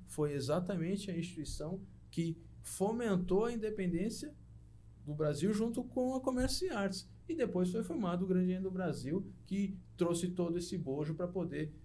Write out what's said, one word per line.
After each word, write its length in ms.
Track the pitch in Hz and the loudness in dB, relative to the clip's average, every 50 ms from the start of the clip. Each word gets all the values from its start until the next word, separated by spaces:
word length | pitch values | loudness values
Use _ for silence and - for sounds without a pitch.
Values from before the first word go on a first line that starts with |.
| - | -12
foi 280 | - - - 151 147 143 | -8 -2 0 0 0 0
exatamente 760 | 143 123 120 147 180 180 175 202 170 160 170 196 196 - - | 0 0 0 0 0 0 0 0 0 0 0 -2 -2 -2 -4
a 80 | 175 170 | -4 -4
instituição 640 | 165 - - 160 143 - - - 151 160 185 190 - - - - - - | -4 -4 -6 -8 -8 -6 -6 -6 -6 -6 -6 -8 -10 -12 -16 -18 -20 -8
que 260 | - 170 165 165 160 - - - - - | -4 -2 -2 -2 -2 -6 -10 -18 -18 -16
fomentou 840 | - - - - 185 208 226 240 240 220 196 180 180 - 185 196 226 | -12 -10 -4 -2 0 0 0 0 0 2 2 2 2 2 2 2 2
a 80 | 240 240 | 2 0
independência 840 | 226 208 214 214 - 190 175 165 165 190 226 226 - 285 302 - - - - - - - - - - - - - - - | -2 -4 -4 -2 -2 -2 0 0 0 0 -2 -4 -4 -8 -10 -12 -14 -18 -20 -20 -20 -20 -20 -20 -20 -20 -20 -20 -14 -10
do 100 | 147 147 | -6 -4
Brasil 360 | 151 156 151 147 120 160 202 | 0 0 0 2 2 2 2
junto 320 | 214 208 226 233 233 - 240 | 2 2 2 0 0 -2 -4
com 300 | - - 262 254 254 262 | -2 -2 0 0 0 0
a 60 | 262 | 0
Comércio 460 | 254 254 254 247 254 254 254 - 359 381 | 0 0 0 2 2 2 0 0 -2 -2
e 20 | |
Artes. 400 | 285 208 196 190 190 - - - - - - - | 0 0 0 0 -2 -4 -8 -12 -16 -14 -8 -6
E 80 | 330 | -2
depois 360 | 330 240 180 175 180 180 180 | 0 0 2 2 2 2 2
foi 120 | 180 - - | 2 0 -2
formado 400 | - 330 285 208 175 175 180 190 | -2 -2 -2 0 0 0 4 6
o 40 | 185 | 8
Grande 180 | 185 180 185 | 8 10 8
Engenho 180 | 180 185 185 190 | 6 6 4 2
do 80 | 190 | 0
Brasil, 540 | 185 185 185 165 135 117 120 135 160 196 202 - - - - | 0 2 2 2 0 0 0 0 0 0 0 -2 -6 -14 -8
que 320 | - 185 196 202 185 - - - - - - | -2 2 2 2 2 0 -4 -10 -8 0 2
trouxe 320 | 180 170 170 170 175 175 | 4 4 4 4 2 0
todo 280 | 175 - 175 170 170 175 | 0 2 2 2 2 0
esse 180 | 170 - - 170 | -2 -2 -4 -2
bojo 360 | 147 131 135 147 151 151 160 | -2 -2 -2 0 0 -2 -2
pra 120 | 160 180 175 | -2 -2 -2
poder, 460 | - 190 170 139 139 147 156 151 - - - | -2 -2 -2 -2 -2 -4 -4 -4 -6 -10 -18